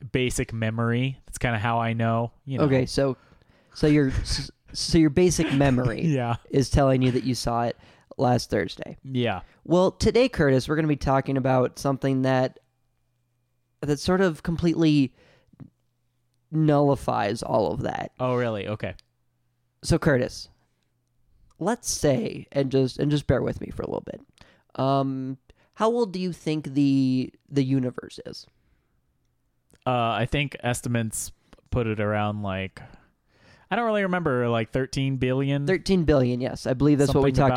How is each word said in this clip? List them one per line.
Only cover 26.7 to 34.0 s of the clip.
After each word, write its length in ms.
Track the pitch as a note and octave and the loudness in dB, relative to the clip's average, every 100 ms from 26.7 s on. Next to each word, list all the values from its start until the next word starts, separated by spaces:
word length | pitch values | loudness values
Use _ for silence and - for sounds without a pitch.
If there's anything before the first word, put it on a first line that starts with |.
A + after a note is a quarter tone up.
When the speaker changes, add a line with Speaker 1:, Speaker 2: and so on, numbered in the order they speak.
Speaker 2:
the, 580 | C3+ C#3+ C3+ C3 B2+ - - _ | 2 4 4 2 0 -4 -10 _
the 140 | C#3+ | -2
universe 560 | C3 C3+ B2+ - - - - | 0 0 -2 -6 -14 -16 -16
is? 200 | - - _ _ _ _ _ _ _ _ _ _ _ _ _ - | -16 -20 _ _ _ _ _ _ _ _ _ _ _ _ _ -4
Speaker 1:
Uh, 20 | B2 A2+ | 0 0
I 160 | G#2 A#2 | -2 -2
think 260 | C#3+ C#3+ - | -2 -4 -4
estimates 720 | A#2+ B2 B2+ A#2+ A2 - - - _ - _ | -6 -4 -2 -4 -4 -8 -12 -16 _ -20 _
put 160 | B2+ A2+ | -4 -2
it 120 | G#2+ | -2
around, 440 | G#2 G#2+ G#2 G#2 | -2 0 -2 -4
like, 380 | G2+ F#2+ F#2+ - - - _ _ _ _ _ _ _ | -6 -6 -8 -12 -20 -20 _ _ _ _ _ _ _
I 40 | G3+ | -2
don't 80 | A#3 | 0
really 180 | G#3 | 0